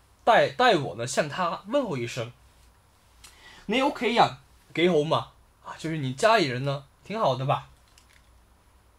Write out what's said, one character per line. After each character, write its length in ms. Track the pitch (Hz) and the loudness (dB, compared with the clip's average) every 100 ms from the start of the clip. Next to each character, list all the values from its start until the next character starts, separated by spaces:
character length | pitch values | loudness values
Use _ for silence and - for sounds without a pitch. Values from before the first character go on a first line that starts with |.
| _ _ | _ _
代-， 240 | - 202 135 - | 4 4 4 2
代 200 | 247 175 | 2 2
我 200 | 120 98 | -2 -8
呢 100 | 123 | -6
向 220 | - 151 | -4 -4
他 340 | 156 170 185 202 | -2 -4 -4 -4
问 180 | 285 | -2
候 120 | 240 135 | -2 -4
一 100 | 117 | -6
声。 260 | 131 113 - _ _ _ _ _ _ _ _ - - - - - | -8 -10 -12 _ _ _ _ _ _ _ _ -20 -20 -20 -18 -4
你 160 | 240 | 0
屋 140 | 277 - | 0 0
企 180 | 240 | -2
人 220 | 233 135 - _ _ _ | 2 2 0 _ _ _
幾 140 | - 175 | 0 2
好 140 | 156 | 2
嘛？ 280 | 156 127 - _ _ _ | 2 -2 -4 _ _ _
啊， 120 | - - | -20 -10
就 120 | - | -6
是 80 | 160 | -4
你 160 | 131 | -6
家 240 | 127 220 226 | 0 2 4
里 80 | 147 | 2
人 180 | 123 | -2
呢 200 | 139 143 - _ | -4 -6 -10 _
挺 140 | - 214 | -10 -2
好 160 | 175 127 | 0 0
的 80 | |
吧？ 240 | 135 120 - _ _ _ _ _ _ _ _ _ _ _ _ | -2 -4 -4 _ _ _ _ _ _ _ _ _ _ _ _